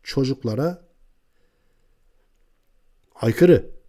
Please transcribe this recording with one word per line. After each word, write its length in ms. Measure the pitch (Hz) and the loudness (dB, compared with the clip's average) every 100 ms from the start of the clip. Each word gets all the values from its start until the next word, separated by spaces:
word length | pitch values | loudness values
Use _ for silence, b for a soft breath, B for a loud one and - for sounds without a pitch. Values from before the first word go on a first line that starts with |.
Çocuklara 840 | - - 131 135 117 110 160 175 - _ _ _ _ _ _ _ _ _ _ _ _ _ _ _ _ _ _ _ _ _ _ | -6 -6 -4 -6 -6 -6 -6 -8 -20 _ _ _ _ _ _ _ _ _ _ _ _ _ _ _ _ _ _ _ _ _ _
aykırı. 560 | - 117 110 175 156 - - | -4 -4 2 4 4 2 -18